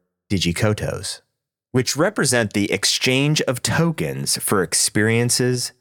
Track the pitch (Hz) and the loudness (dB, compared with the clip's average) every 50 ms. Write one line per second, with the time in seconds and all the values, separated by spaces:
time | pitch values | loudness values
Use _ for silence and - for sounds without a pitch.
0 | _ _ _ _ _ - 104 92 82 85 82 - - 107 104 - - - - 90 | _ _ _ _ _ -4 -2 0 0 0 0 2 2 0 0 0 -2 -6 -6 -6
1 | 95 - - - _ _ _ _ _ _ _ _ _ _ - 127 123 - - 131 | -8 -10 -10 -12 _ _ _ _ _ _ _ _ _ _ -2 0 0 0 0 0
2 | 160 208 208 - 165 135 127 120 113 98 - 107 101 - - 95 - - - - | 0 0 0 0 0 2 2 2 2 2 0 0 0 0 0 0 0 0 -2 0
3 | - 127 127 135 139 147 151 160 - - 131 123 - - - - 165 170 156 - | 0 2 2 2 2 2 0 0 0 -2 -4 -2 -2 -2 0 2 2 0 0 -2
4 | 82 73 67 67 69 - - - - - 107 98 90 - - - - - - 110 | -4 -4 -4 -6 -4 -4 -4 -4 -2 0 0 0 0 0 0 -2 -2 0 2 2
5 | 104 110 113 117 120 123 - - 127 123 123 123 127 - - _ | 2 4 2 2 2 2 2 2 2 0 0 -2 -4 -8 -10 _